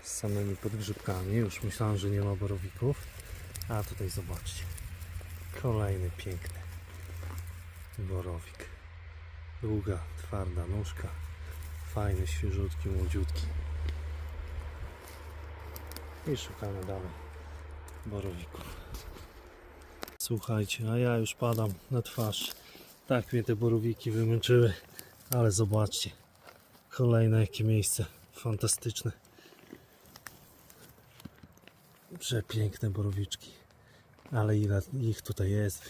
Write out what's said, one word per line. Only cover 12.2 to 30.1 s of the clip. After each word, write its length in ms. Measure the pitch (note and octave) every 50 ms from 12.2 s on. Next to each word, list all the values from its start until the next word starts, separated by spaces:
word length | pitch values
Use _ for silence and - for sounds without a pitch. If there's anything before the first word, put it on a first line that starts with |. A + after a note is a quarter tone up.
| F#2 -
świeżutki, 600 | - - - G#2 F#2+ G2+ G2 F#2+ - - - G2
młodziutki. 560 | F#2+ F#2 F#2+ F#2 - G2 F#2 - - - - - - - - - - - - - - - - - - - - - - - - - - - - - - - - - - - - - - - - - - - - - - - - - - - - - - - - - - - - D#3 D3
I 40 | A#2+
szukamy 480 | - - - - - G#2 G2 G2 F#2
dalej 260 | F#2 G2 F#2+ F#2 F#2 E2 - - - - - - - - - - - - - - - - - -
borowików. 680 | A2 G#2 G2+ F#2+ G2 F2+ F2 E2+ D2+ - - - - - - - - - - - - - - - - - - - - - - - - - - - - - - - - - -
Słuchajcie, 720 | - - A#2+ A2 - - A#2 G#2+ G#2 F#2+ - - A2 A2
a 60 | A2+ A#2+
ja 200 | B2 B2 A#2+ A#2
już 180 | A2+ G#2+ -
padam 380 | - - A#2+ A#2 A2+ A2+ G#2+ G2 F2 - -
na 100 | C3+ B2
twarz. 500 | A2+ - - - A2+ A2 G#2 - - - - - - - - - - - - - - -
Tak 260 | C3 B2 A2 - -
mnie 100 | A#2+ G#2+
te 120 | - A#2
borowiki 560 | G#2 A#2 A#2+ A2+ A2+ G#2+ A#2 A2 - - A#2
wymęczyły. 640 | G#2+ A2 A2+ A2+ A#2 A#2 - - B2 B2 A#2+ A2+ F#2+ - - - - - - - - - - -
Ale 220 | - A#2+ A#2 A2
zobaczcie. 600 | G2 F#2 A2+ G2+ G#2 G#2+ G#2+ F#2+ - - - - - - - - - - - - - - - - - - - -
Kolejne 500 | - - C3 A#2+ A#2 A2+ A2+ A2+ A2 A2+
jakie 220 | A2 G2+ - - G#2+
miejsce. 420 | A2 A2 G#2+ G2 - - - G#2+ - - - - - -
Fantastyczne. 800 | - - A#2+ A2 G2 - G#2+ - - - A#2 G#2 - - A#2 - - _ - - - - - - - - - - - - - - - - -